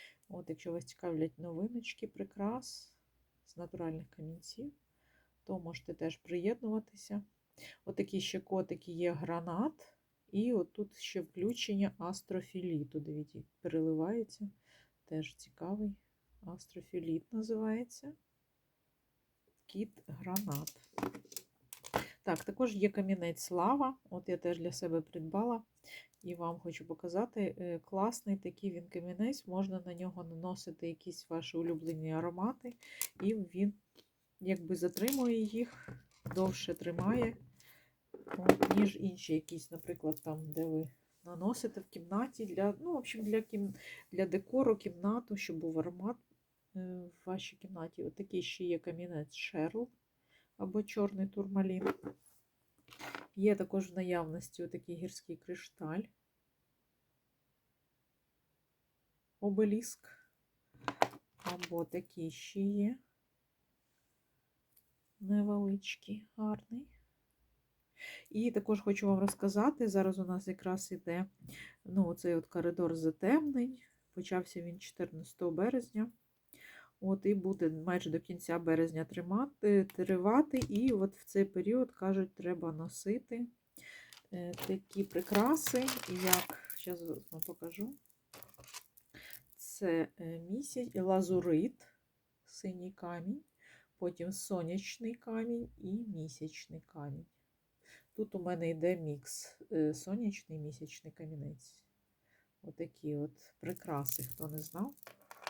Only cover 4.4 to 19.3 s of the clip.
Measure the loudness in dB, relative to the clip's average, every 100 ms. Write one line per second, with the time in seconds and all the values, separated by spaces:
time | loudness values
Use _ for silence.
4.4 | -12 -10 -10 -12 _ _ _ _ _ _
5.4 | -8 -6 -6 -10 -10 -4 -4 -4 -6 -2
6.4 | 0 0 0 -2 -4 -12 -8 -6 -6 _
7.4 | _ -20 -20 -12 -6 -2 0 -2 -2 -4
8.4 | -2 0 0 -4 -8 0 0 2 -2 -2
9.4 | 0 0 0 -2 -14 _ _ _ _ 0
10.4 | 4 4 2 -4 -6 -8 -6 -6 -6 0
11.4 | 0 0 0 2 2 0 -4 -4 -4 -4
12.4 | -4 -4 0 0 -2 -4 -4 -6 -8 -12
13.4 | -16 _ -2 2 2 2 2 0 -2 -6
14.4 | -10 -10 _ -20 _ _ -6 -6 -6 -10
15.4 | -20 -10 -6 -2 -4 -6 _ _ _ _
16.4 | -12 -12 -14 -16 -8 -4 0 -2 -2 -4
17.4 | 0 0 2 0 -2 -10 -14 -16 _ _
18.4 | _ _ _ _ _ _ _ _ _